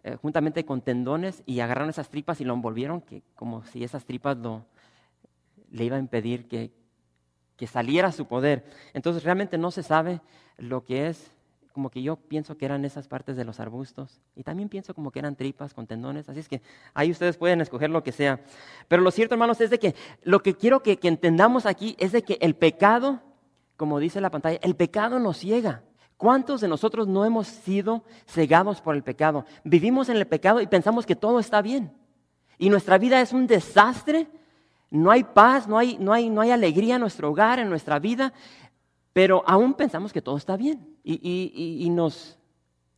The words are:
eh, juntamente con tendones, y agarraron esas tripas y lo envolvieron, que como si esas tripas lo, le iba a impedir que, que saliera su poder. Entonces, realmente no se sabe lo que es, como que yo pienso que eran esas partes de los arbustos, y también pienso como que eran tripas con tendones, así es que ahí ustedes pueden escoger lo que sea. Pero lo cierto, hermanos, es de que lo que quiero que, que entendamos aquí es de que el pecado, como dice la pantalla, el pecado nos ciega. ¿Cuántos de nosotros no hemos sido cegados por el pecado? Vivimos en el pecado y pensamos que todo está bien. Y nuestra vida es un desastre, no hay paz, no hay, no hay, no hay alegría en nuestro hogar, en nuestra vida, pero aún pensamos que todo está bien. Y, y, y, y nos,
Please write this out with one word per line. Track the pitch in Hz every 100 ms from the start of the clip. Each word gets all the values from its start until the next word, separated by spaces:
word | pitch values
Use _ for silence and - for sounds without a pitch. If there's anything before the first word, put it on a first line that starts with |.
eh, | - 120
juntamente | 151 156 156 170
con | 156 131
tendones, | 131 123 127 156 185 185 -
y | 123
agarraron | 117 123 156
esas | 156 139
tripas | 147 143 160
y |
lo | 127
envolvieron, | 123 117 113 139 170
que | - 117 - -
como | 117 113 113
si | 120
esas | 120 139
tripas | - 123 139 127
lo, | 117 110 110 _ _ _ _ _ _ _ _ _ _
le | 113
iba | 117
a | 135
impedir | 131 117 113 120 120
que, | 117 113 _ _ _ _ _ _ _ _ -
que | 117
saliera | 123 120 160 185
su | 160 143
poder. | 123 143 131 - - -
Entonces, | - 170 170
realmente | 151 185 196 165
no | 175
se | 175
sabe | 156 156 165 175 - _ _ -
lo | 120 127
que | 120 127 156
es, | 160 - _ _ _ _
como | 139 135
que | 127
yo | 139 160
pienso | - 156 147 -
que |
eran | 135 139
esas | 139 143 135
partes | 131 139 127
de |
los | 113 107
arbustos, | 110 120 135 - 139 _ _
y | -
también | 139 175 208
pienso | 196 -
como | 170 139
que | 131
eran | 147 139
tripas | 135 - 143
con | - 113
tendones, | 113 131 147 147
así | 143
es | 156
que | 135 - - -
ahí | - 160
ustedes | 165 175 170
pueden | 170 170
escoger | 151 120 156
lo | 160
que | 143
sea. | - 143 131 - - - - -
Pero | 175
lo | 185
cierto, | 208 226 233
hermanos, | 233 226
es | 220
de | 196
que | - - - -
lo | - 190
que | 196 185
quiero | 233 269
que, | 214 185
que | 175
entendamos | 160 170 165 220 254
aquí | 220 - 220 -
es | 190
de | 226
que | - -
el | 165 -
pecado, | 160 - 202 233 269 262 - _ _ _ _ -
como | 156 143
dice | 165 196
la | 190
pantalla, | - 165 -
el | -
pecado | 156 170 208 226 254
nos | 214 -
ciega. | 185 233 220 117 - _ _ -
¿Cuántos | 220 269 254 262
de | 202
nosotros | 151 220 233 202
no | 190
hemos | 214 226 202
sido | - 185 196 196 226 - - -
cegados | 165 147 165 196 190
por | 160 143
el |
pecado? | 131 113 156 147 - -
Vivimos | 156 165 208 262 254
en | 220
el | -
pecado | 160 190 233
y | 202
pensamos | 185 202 233 -
que |
todo | 175 214 240
está | - 214
bien. | 214 269 160 - _ _ _ _ _ -
Y | 190
nuestra | 202 - 185
vida | 240 254
es | 240
un | 254 254
desastre, | 202 - 202 220 247 - 320 311 - _ _ _ _ _
no | 151 175
hay | 240
paz, | - 202 226 269 214
no | 220
hay, | 247 -
no | 190
hay, | 233 226
no | 214
hay | 226
alegría | 240 185 156 226 247
en |
nuestro | 220 - 147
hogar, | 151 220 254
en | 214
nuestra | 160 - 147
vida, | 190 240 269 - - - - _ _ _ _
pero | 185 190 185 -
aún | 196 247
pensamos | 277 285 165 202
que | 160
todo | 127 143
está | - 196
bien. | 269 294 - -
Y, | - 165
y, | 175 180 185
y, | - 165 175 170
y |
nos, | 175 165 - - - _ _ _ _ _